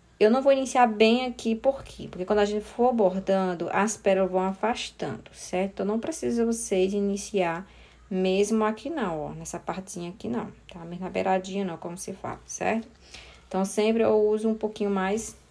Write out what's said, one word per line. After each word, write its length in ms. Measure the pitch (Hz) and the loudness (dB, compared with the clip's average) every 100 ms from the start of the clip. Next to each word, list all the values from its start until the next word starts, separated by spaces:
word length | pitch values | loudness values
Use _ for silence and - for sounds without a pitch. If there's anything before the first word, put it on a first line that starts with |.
| _ - | _ 2
eu 100 | 214 | 4
não 140 | 254 | 6
vou 80 | 277 | 4
iniciar 340 | 269 254 254 240 | 4 4 4 4
bem 400 | 214 220 240 254 | 6 6 6 0
aqui, 300 | 247 226 226 | -4 -2 0
por 280 | 269 277 | 0 0
quê? 240 | - - - | -4 -14 -12
Porque 180 | 180 185 | -6 0
quando 140 | 208 | 2
a 60 | 202 | 2
gente 180 | 208 | 0
for 300 | 208 - 240 | -4 0 2
bordando, 760 | 233 190 190 190 190 185 175 170 | 4 4 2 0 2 2 -2 -2
as 260 | 190 208 208 | 0 0 0
pérolas 340 | 202 190 190 | 2 4 2
vão 100 | 185 | 2
afastando, 920 | 190 190 214 240 - - - - - | 0 0 -2 -2 -8 -8 -8 -8 -12
certo? 400 | - - 180 196 | -18 -6 -2 -2
Então, 120 | - 196 | -2 -2
não 140 | 226 | -2
precisa 460 | 320 320 247 233 233 | -4 -4 -2 0 0
vocês 480 | 226 - 190 190 | -2 0 2 2
iniciar 760 | 202 202 196 - 202 175 165 190 - - - - | 2 0 -2 -2 0 0 -2 -8 -20 -20 -20 -6
mesmo 560 | 185 190 190 208 220 | -2 2 2 2 2
aqui 260 | 214 220 269 | 0 -2 -6
não, 300 | 330 196 160 | -4 -4 -4
ó, 100 | 147 | -6
nessa 280 | 156 165 170 | -10 -10 -10
partezinha 540 | - 170 190 175 175 | -8 -8 -10 -10 -10
aqui 160 | - - | -10 -6
não, 240 | 233 190 - - | -6 -8 -12 -20
tá? 80 | 175 | -16
Mesmo 240 | 165 175 185 | -12 -10 -6
na 40 | |
beiradinha 560 | 185 190 190 185 190 190 | -2 0 0 -2 -4 -6
não, 100 | 165 | -6
como 220 | 175 180 | -10 -12
se 160 | - | -12
fala, 260 | 196 - - - | -12 -12 -12 -12
certo? 420 | - 180 226 - - - - - - - | -6 -2 -2 -4 -14 -20 -20 -20 -20 -6
Então, 180 | 185 196 | -2 -2
sempre 380 | - 214 226 | 2 2 4
eu 120 | 220 214 | 4 4
uso 320 | 214 214 220 | 4 2 0
um 60 | |
pouquinho 380 | 220 214 214 202 | -2 -4 -4 -2
mais 440 | 196 190 214 226 - - | 0 0 -2 -4 -14 -20